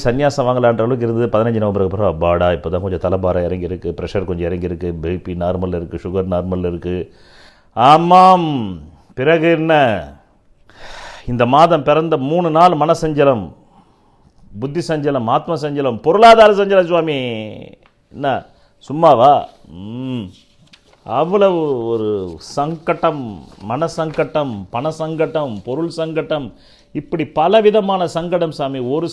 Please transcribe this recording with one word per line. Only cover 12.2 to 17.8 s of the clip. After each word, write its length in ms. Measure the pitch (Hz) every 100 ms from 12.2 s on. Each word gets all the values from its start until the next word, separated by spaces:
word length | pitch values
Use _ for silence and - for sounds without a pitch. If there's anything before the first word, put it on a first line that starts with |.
| 131 170 170
நாள் 300 | 156 180 156
மனசஞ்சலம், 640 | 151 160 160 147 143 123 85 - _ _ _ _ _ _ _ _ - 101
புத்தி 220 | 131 151 165
சஞ்சலம், 360 | 156 147 139
ஆத்ம 320 | 113 143 151 160
சஞ்சலம், 460 | 151 143 135 110
பொருளாதார 500 | 151 190 226 226 214
சஞ்சலம். 380 | 196 202 196 170
சுவாமி 260 | 170 160 143 127 110 107 104 - -